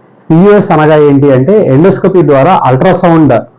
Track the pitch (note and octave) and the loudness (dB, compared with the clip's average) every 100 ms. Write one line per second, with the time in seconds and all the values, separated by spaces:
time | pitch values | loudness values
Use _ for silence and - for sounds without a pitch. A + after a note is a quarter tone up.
0 | _ _ - E3 G3+ G#3 G3 D#3+ D3+ D#3 | _ _ -2 0 2 2 0 -2 0 2
1 | D3 C#3 C#3+ B2+ C#3 G#3 - C3+ F#3 F#3+ | 2 2 0 0 0 0 0 0 0 0
2 | F#3+ F#3 D3 C#3 D3 F#3 C3 C3 F#3 F3 | -2 -2 0 0 0 0 -2 -2 -2 0
3 | F3 E3 D3 A2+ - | 0 0 0 -2 -6